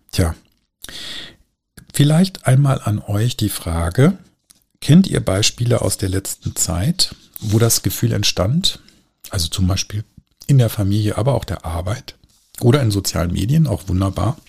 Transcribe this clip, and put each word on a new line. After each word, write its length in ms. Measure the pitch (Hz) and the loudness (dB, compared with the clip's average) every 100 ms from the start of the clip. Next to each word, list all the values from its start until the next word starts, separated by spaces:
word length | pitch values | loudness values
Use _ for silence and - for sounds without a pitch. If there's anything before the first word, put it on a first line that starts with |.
| _ | _
Tja, 240 | - 87 85 _ _ _ _ - - - - - - _ _ _ - - | -2 -2 -4 _ _ _ _ -18 -16 -14 -14 -16 -20 _ _ _ -20 -6
vielleicht 520 | - 143 156 190 - - | 0 2 4 2 0 2
einmal 360 | 131 143 131 | 4 4 2
an 180 | - 104 | -2 -4
euch 380 | - 104 120 - | -2 -2 -2 -2
die 100 | 104 | -4
Frage, 720 | - - 85 85 104 147 190 _ _ _ _ _ _ | -4 -4 -2 -2 2 2 2 _ _ _ _ _ _
kennt 260 | - 156 190 | 4 6 6
ihr 140 | - | 0
Beispiele 600 | - 95 113 - 120 117 | -2 0 0 -2 0 0
aus 160 | 104 - | 0 -2
der 120 | 98 | -4
letzten 480 | 95 - - - - | -4 -6 -10 -8 -6
Zeit, 580 | - 85 117 175 - - _ - | -4 -2 0 0 -2 -4 _ -10
wo 200 | 107 110 | 0 2
das 240 | 113 - | 2 2
Gefühl 280 | 101 - 117 | -2 -2 -2
entstand, 680 | 110 101 - 90 156 196 - _ _ _ _ - | 0 -2 0 0 0 -2 -4 _ _ _ _ -10
also 180 | 98 82 | -6 -6
zum 180 | - 92 | -2 0
Beispiel 380 | 92 - 104 - _ _ _ - | 0 -4 -8 -10 _ _ _ 2
in 100 | 139 | 4
der 120 | 113 | 4
Familie, 480 | - 98 104 104 104 | 2 0 0 0 0
aber 180 | 120 123 | 0 -2
auch 100 | - | -2
der 180 | - | -8
Arbeit 540 | - 85 92 131 - - _ _ _ - | -8 -6 -6 -8 -10 -20 _ _ _ -2
oder 220 | 123 143 | 2 2
in 100 | 117 | 2
sozialen 400 | 101 95 82 87 | 0 -2 -2 -2
Medien, 340 | 85 104 156 147 | -2 0 2 2
auch 220 | 98 - | 0 -2
wunderbar, 500 | 92 98 95 98 - | -2 0 0 -2 -4